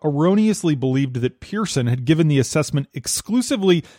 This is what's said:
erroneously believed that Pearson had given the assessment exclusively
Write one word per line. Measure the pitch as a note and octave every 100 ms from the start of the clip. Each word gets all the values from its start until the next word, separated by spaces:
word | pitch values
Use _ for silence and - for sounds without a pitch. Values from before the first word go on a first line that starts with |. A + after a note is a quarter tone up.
erroneously | D3+ C#3+ E3+ G3+ G#3+ G3+ E3+
believed | C#3 C3 C3 C3+ B2
that | B2 -
Pearson | - G#3 G3 C#3+ A#2+
had | B2+
given | B2 D#3+ D#3+
the | C#3
assessment | A#2+ D#3 C#3+ C#3+ C#3
exclusively | C#3 - - - A#3+ B3 B3+ F#3+ F3 -